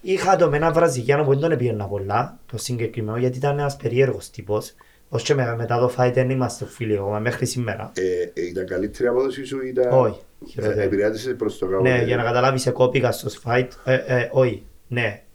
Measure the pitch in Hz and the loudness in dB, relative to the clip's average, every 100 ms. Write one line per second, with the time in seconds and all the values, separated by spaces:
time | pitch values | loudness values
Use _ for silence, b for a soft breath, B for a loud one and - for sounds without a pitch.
0 | 185 185 185 190 165 147 165 160 170 131 | -2 0 4 4 4 4 2 4 4 2
1 | 113 143 143 139 160 151 120 107 98 101 | 2 2 4 2 2 2 0 -2 -4 -6
2 | 98 107 139 - - 113 - 120 113 - | -2 -2 -2 -8 -12 -10 -6 -4 -4 -4
3 | 107 113 127 127 143 143 143 139 139 123 | -4 0 -2 0 -2 -2 -4 -4 -2 2
4 | 135 - - - 98 107 - _ b b | 2 2 -8 -14 -4 -4 -4 _ b b
5 | _ 117 - 143 120 113 113 120 123 127 | _ -6 0 2 2 -2 -2 2 2 2
6 | 127 123 127 131 120 - 104 - 113 104 | 2 2 2 0 -2 -4 -12 -8 -2 0
7 | 98 104 110 120 123 127 113 95 95 - | 0 -2 -2 -2 -4 -2 -4 -6 -8 -4
8 | 92 90 87 - 87 87 90 - 104 - | -2 0 -4 -4 -6 -6 -4 -4 -4 -2
9 | 123 120 135 131 131 135 131 123 123 131 | 0 2 -2 -4 -8 -6 -4 0 4 4
10 | 123 104 - _ - - 107 104 98 98 | 2 -2 -18 _ -14 -4 -2 0 0 2
11 | 104 110 127 127 107 - 95 95 123 127 | 0 -2 -6 -4 -4 -4 -2 2 2 2
12 | 117 120 117 123 131 131 127 - 127 131 | 0 0 0 2 2 2 -2 2 2 4
13 | 123 - 127 - 120 123 127 - - 127 | 0 0 -6 -8 -2 0 0 -6 0 0
14 | - 127 117 135 131 98 - - - 120 | 2 -2 2 2 2 0 -12 -20 -6 -4
15 | 113 101 - | -4 -6 -18